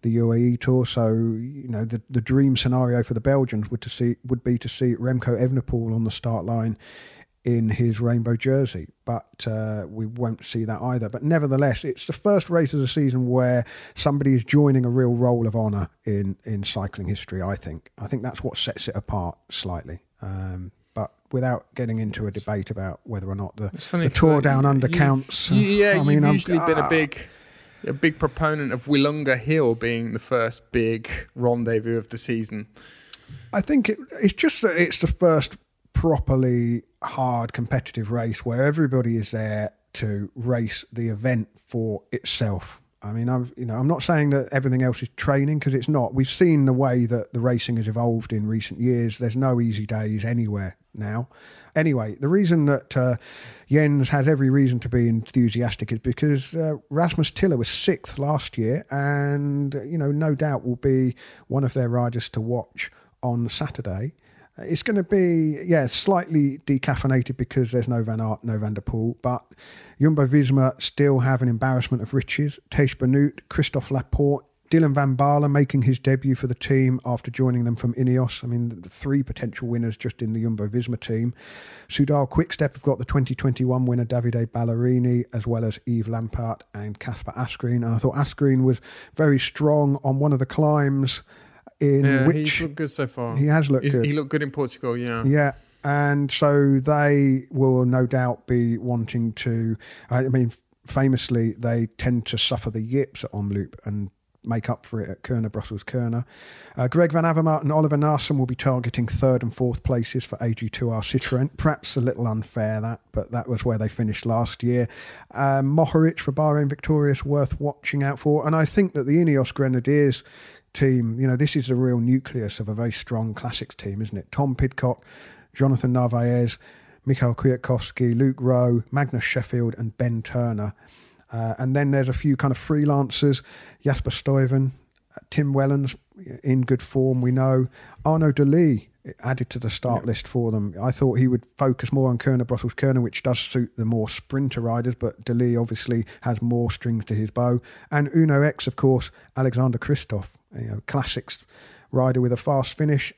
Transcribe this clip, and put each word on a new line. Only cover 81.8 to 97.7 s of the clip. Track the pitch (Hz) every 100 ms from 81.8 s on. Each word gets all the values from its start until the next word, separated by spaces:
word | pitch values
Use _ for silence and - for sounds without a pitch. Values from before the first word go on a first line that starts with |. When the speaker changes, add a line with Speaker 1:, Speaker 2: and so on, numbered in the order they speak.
| -
Speaker 1:
Soudal | - 139 147 135
Quickstep | - 165 - 147
have | -
got | - 131
the |
twenty | 127 143 127 131
twenty-one | 139 127 127 127 127
winner | 123
Davide | 117 123 120 117 117
Ballerini, | 120 117 117 123 127 123 123 120
as | 117 110
well | 117
as | 113 104 -
Yves | 117 107
Lampaert | 113 113 - 117 110 -
and | 104 104 104
Kasper | - 110 - -
Asgreen. | 123 - 123 123
And | 117
I | 113
thought | 135 139
Asgreen | 143 - 143 131
was | 131 123 - - -
very | - 156 139
strong | - - 151 147 143 139
on | 135 135
one | 147
of | 135
the | 131
climbs | - 151 151 143 139 135 - - - - - - _
in | 143 139
Speaker 2:
Yeah, | 135 135 131
Speaker 1:
which | 147
Speaker 2:
he's | 151 -
looked | 165
good | 147 151
so | - 131
far. | - 120 117
Speaker 1:
He | 147
has | 156 143
looked | 131
Speaker 2:
He's, | 123
Speaker 1:
good. | 131
Speaker 2:
he | 113
looked | 147 139
good | 151
in | 143
Portugal, | 135 131 - 127 120
yeah. | 120 117
Speaker 1:
Yeah, | 123 147 143 - _ _
and | 143 143 143 143 143
so | - 147 143 139 135
they | 131 151 147 143 139 131 -
will | 143 131